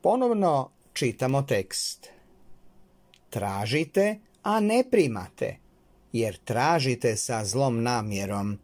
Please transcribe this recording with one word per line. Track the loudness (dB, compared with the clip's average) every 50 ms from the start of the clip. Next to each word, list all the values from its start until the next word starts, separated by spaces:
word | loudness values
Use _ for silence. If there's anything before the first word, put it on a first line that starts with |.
Ponovno | 4 2 2 4 2 2 2 2 2 2 2 2 0 -4 _ _ _ _ _
čitamo | -2 -2 -2 -2 0 -2 0 0 0
tekst. | 0 0 -2 -2 -2 -4 -6 -6 -6 -6 -8 -10 -18 -20 -20 -20 _ _ -20 _ -20 -20 -20 -20 -20 -20 _ -20 -20 _ _ _ _ _ -20 _ _ _
Tražite, | -6 -4 -4 -2 -2 -2 -2 0 0 -2 -2 0 _ 2 2 2 0 -4 _ _ _ _ _
a | 0 0 2
ne | 2 2 4 2 2 4
primate, | 4 4 4 2 0 -4 -8 -10 _ -6 -6 -6 -6 -10 _ _ _ _ _ _ _ _ _ _ -2
jer | -2 -2 -2 -4 -8
tražite | _ -4 -2 0 2 2 2 2 2 0 -2 2 0 0 0
sa | 0 -2 -4 -4 -4 -4
zlom | -4 -2 0 0 0 0 0 0
namjerom. | 0 0 -2 -2 -4 -4 -4 -4 -4 -4 -4 -4 -4 -6 -8